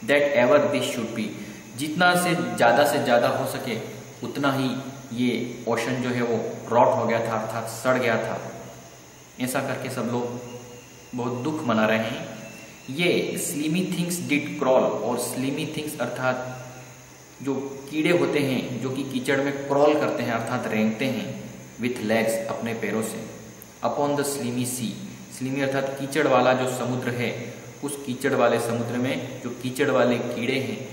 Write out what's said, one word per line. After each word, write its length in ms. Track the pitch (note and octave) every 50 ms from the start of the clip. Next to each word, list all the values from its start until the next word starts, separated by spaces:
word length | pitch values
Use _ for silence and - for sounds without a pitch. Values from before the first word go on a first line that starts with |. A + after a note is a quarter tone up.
| -
That 300 | A2+ C#3 D3 C#3+ - - A#2+
ever 220 | B2 B2 D3+ D3 B2+ A#2+ B2+
this 180 | B2+ B2 - -
should 220 | A#2+ A2 G#2 -
be, 100 | A2 G#2+ G2 - - - - - - - - - -
जितना 380 | C#3+ D3+ D#3 F3 F3+ F3+ F3+
से 200 | - F3+ F3+ -
ज़्यादा 560 | - - B2 A2+ - B2+ A#2 A#2 C#3 D3 C#3+
से 120 | - C3+ A#2+
ज़्यादा 240 | B2 A#2+ A#2+ B2 C3
हो 180 | C3 C3 C3
सके 540 | - - C3 - B2+ A2+ G#2+ - - - - - - - - -
उतना 280 | A2+ A#2 - C#3+ C#3 C3
ही 160 | C3 C3 C3 A#2+ C3 - - - - - - A2+
ये 500 | A#2 B2 B2 A2+ A2 B2 B2 - - - A2+
ओशन 340 | A#2 A2+ - C3+ B2+ B2+
जो 80 | B2 B2+
है 120 | B2 B2
वो 160 | A#2+ A#2 A#2 A2 A2 - - - - - A2+
रॉट 120 | A#2 C3 C3
हो 180 | - - A#2
गया 140 | A2 A2+ A2+
था, 120 | A#2 A#2
अर्थात 380 | A2+ G#2+ G#2+ - - A#2 A2+ -
सड़ 280 | - - - B2+ B2+ B2
गया 200 | A#2+ A#2 A2+ A2
था। 220 | - - G2+ - - - - - - - - - - - - - - - - - - - - -
ऐसा 180 | B2 B2 B2+ C#3+
करके 300 | B2 B2 B2+ B2 - -
सब 200 | - B2+ A2+ A#2
लोग 280 | A#2+ B2 A#2+ A#2+ A#2 A#2+ - - - - - - - - - - - - - - -
बहुत 180 | B2 A#2+ B2 A#2+
दुख 300 | A#2+ B2 D3+ D#3 - -
मना 220 | B2 A2+ A2 A2
रहे 120 | G#2+ A2 A2
हैं। 300 | A2+ A2+ B2+ - - - - - - - - - - - - - - -
ये 480 | C3 D3 F3 F3 C#3 - F3 - - - - -
slimy 360 | - C#3+ D3+ D#3 E3+ F#3 F#3
things 320 | - F3+ E3+ F3 - - - B2+ B2+
did 180 | D3 C#3+ D3 - - -
crawl, 280 | C3+ B2+ C3 B2+ - - G#2+ - G#2+ A2+
और 100 | B2 A#2+
slimy 460 | - - A#2+ B2+ B2+ C#3 D3 D3+ D#3 - - D#3
things 220 | D3+ D3+ - -
अर्थात 680 | - A#2 - - B2+ B2+ B2+ B2+ - - - - - - - - - - - - - - - - - - - - B2+
जो 120 | C3+ C3+ C3 C#3 C#3 - - - -
कीड़े 260 | D3 D#3 D#3 F3 F3 -
होते 220 | C#3 - - D3
हैं 420 | C#3 C3+ C3 A#2+ - - B2+ A#2+
जो 80 | B2+ C3
कि 140 | C3 C3 C#3
कीचड़ 380 | C3 B2+ B2+ B2 - C#3 C3+
में 260 | C#3 C#3+ C#3 - - C#3
क्रॉल 260 | C#3+ C#3 D3 D3+ D3+ C#3+
करते 240 | C3+ - - - B2
हैं 80 | A#2+
अर्थात 360 | A#2 A2+ A#2+ - B2 B2 A2+ A2+
रेंगते 380 | A2 G#2+ G#2+ A2 A2 - C3+
हैं, 460 | C3 A#2+ G#2+ G2 F#2+ - - - - - - - - - -
with 160 | A2 B2 B2 -
legs 340 | A2+ G#2 A2 A2+ G#2+ F#2+ - - - -
अपने 240 | A2 - A#2+ A#2 A2+
पैरों 280 | - - G2+ G#2 A2+
से, 240 | A2+ - - - - - - - - - - - - - - - -
upon 300 | A#2+ - - C#3+ D3 C#3+
the 100 | C#3+ C#3
slimy 400 | C#3 - C#3 B2 A#2+ A#2+ B2 B2
sea, 280 | A#2+ - - A#2+ G2+ F#2+ - - - - - - - - -
slimy 240 | B2+ C3 C3+ C#3+
अर्थात 360 | C#3 - C3 C#3 C3+ C3+ - -
कीचड़ 280 | C3+ C3+ - D#3 D3 C3+
वाला 260 | C3 B2 B2 B2+ B2+
जो 240 | B2 B2+ C3 B2+ -
समुद्र 320 | A#2+ A#2+ B2+ B2+ B2 B2
है 440 | A#2 A#2+ A#2+ A2 - - - - - - - - - - -
उस 140 | C#3 - - -
कीचड़ 280 | A#2+ B2 B2 - C#3 A#2+
वाले 260 | A#2+ A#2+ A#2+ A#2 A#2
समुद्र 380 | - A#2+ A#2 A#2+ A#2 A2 A#2+ B2
में 440 | B2 C3 - - - - - -
जो 80 | - B2
कीचड़ 400 | A#2+ - - B2+ B2 - C#3+ -
वाले 260 | C#3 B2+ A#2+ A#2+ A#2+
कीड़े 440 | A2+ - - - G#2+ A#2 A#2+ C3 C3+
हैं 280 | B2 A2+ A2 - B2+ -